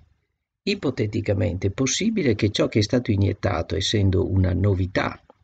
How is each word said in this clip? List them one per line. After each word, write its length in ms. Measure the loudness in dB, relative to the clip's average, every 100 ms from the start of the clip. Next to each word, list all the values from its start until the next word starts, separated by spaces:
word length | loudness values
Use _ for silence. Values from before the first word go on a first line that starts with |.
| _ _ _ _ _ _
ipoteticamente 1080 | -4 -2 -2 -2 -2 -2 0 0 0 0 -2
possibile 640 | 0 -2 0 0 2 0
che 160 | 2 0
ciò 180 | 0 0
che 100 | 0
è 40 |
stato 280 | 2 0 0
iniettato, 680 | 0 0 0 -2 -2 -4 -4
essendo 540 | -2 2 2 2 2
una 240 | 2 2
novità 680 | 2 0 0 -2 -2 -4 -6 -16 _